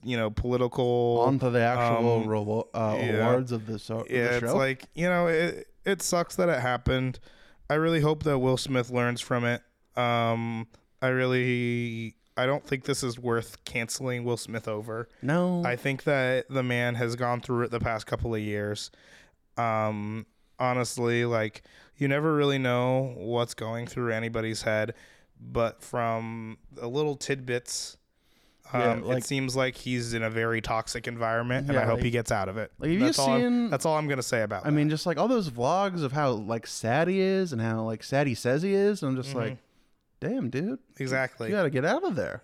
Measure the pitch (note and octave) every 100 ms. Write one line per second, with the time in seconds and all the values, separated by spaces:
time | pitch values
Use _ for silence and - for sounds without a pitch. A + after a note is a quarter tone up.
0 | A2+ A#2+ A2 G#2 B2 B2 B2 - B2 A#2+
1 | A#2+ A#2+ B2 C3+ B2+ A#2+ A#2 B2 A#2+ A2+
2 | A#2 A#2 A2 A2 G#2 A2 - A#2 A2 G#2+
3 | A#2+ A2 A2+ B2 C3 A#2 G#2+ A2 - A2+
4 | - B2+ A#2+ B2 A#2 D3+ C3+ C3 - -
5 | F3 F3+ F3 D#3+ E3+ - - - - G3
6 | - F3+ E3+ - F3 C#3+ B2 B2 - C3
7 | B2+ B2+ - - - - - D3+ E3 E3
8 | D3 D#3 D#3 C#3 B2+ C3 C3 C3 A#2+ B2
9 | A#2+ A#2+ - B2+ A#2+ A#2+ - _ _ -
10 | A#2+ A#2 A#2 A2+ A#2 A2+ A2+ - _ _
11 | C3 B2+ B2+ B2+ B2+ B2 A#2+ A#2+ A#2+ A2+
12 | A2+ - _ - B2+ C#3+ - C3+ B2+ C#3
13 | C3 A#2+ B2 A#2 A2 - - A#2+ A#2 -
14 | C3 B2 A#2+ A#2 - A2+ A2+ G#2+ A2+ A2+
15 | A#2+ _ B2+ E3 F3+ F3+ C3 B2 C#3+ C3+
16 | - C#3 B2+ B2+ B2 C3+ B2+ A#2+ A#2+ A#2+
17 | A#2+ A#2+ B2 A#2+ - A#2+ A#2+ A#2 B2 A2+
18 | - A2 A#2+ A2 G#2+ G#2 G#2 G#2 - -
19 | - - - _ _ - A#2 A2 G#2+ G#2+
20 | G#2 A2 G#2+ _ _ - B2+ B2 A#2+ -
21 | A#2+ A#2 A#2+ A#2 A2 - - - - -
22 | C#3 C#3 D#3 D3+ C#3+ C#3 B2+ B2 B2+ C3
23 | C3+ A#2 G2 A#2+ A#2 - A2 A#2 A#2+ -
24 | A#2+ A2 A#2 A#2 A2 A2 - G#2+ G#2+ -
25 | - - _ - A#2 B2 A2+ - - B2
26 | A#2 A2+ A2+ A2+ A2 G#2+ - - A#2+ C3+
27 | D3+ C#3 - C#3 B2+ B2 - - - -
28 | _ _ _ _ _ _ - B2 A#2+ A#2
29 | A#2 B2+ A#2+ C#3 C3 B2+ C3 B2 B2 B2+
30 | A#2 A#2 A2+ A2+ A2+ A2+ A2 A2+ - A#2+
31 | A#2 A#2 A2+ A2+ A#2+ B2+ C#3 C3+ A2+ A#2
32 | B2 A#2 A2+ A2 F#2+ G#2 G#2+ - D3+ F3
33 | C4+ D#4 C4+ - B3 A#3+ A#3 C#3+ E3 D#3
34 | D3+ C3+ A#2+ A#2+ G#2+ G2+ D3 D3 D3+ D3+
35 | F3+ D3+ G#3 B3+ F3 A#2+ B2 F3+ G3+ F3
36 | C#3 C#3+ C#3+ A2 G#2 A#2 - - A2+ C3
37 | F3 F#3+ F#3+ F#3+ F#3 A#2+ A2+ A2+ A2 A2
38 | - C3+ C#3+ A2+ A#2+ C#3 F#3+ G3 G3+ G#3
39 | C#3+ C3 C3 C3 A2+ C3 _ _ _ _
40 | _ _ D#3+ B3+ C#3+ C3+ F#3 C4 _ -
41 | C3 C3 C3 - A#2 G#3 E3 C3 D3+ C4+
42 | F#4+ F3 D#2+ F#2+